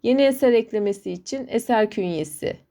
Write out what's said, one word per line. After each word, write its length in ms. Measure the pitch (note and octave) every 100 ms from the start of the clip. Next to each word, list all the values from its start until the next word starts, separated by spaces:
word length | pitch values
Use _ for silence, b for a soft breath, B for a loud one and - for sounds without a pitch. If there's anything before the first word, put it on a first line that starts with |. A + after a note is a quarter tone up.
Yeni 180 | A#3 C4
eser 320 | C#4 C4 C4
eklemesi 580 | A#3 A3+ G#3+ G3+ G3+ F#3+
için 360 | F3+ - C4+ C4
eser 420 | A3+ - A3+ G#3+
künyesi 680 | G#3+ F3+ E3 D3+ - - - _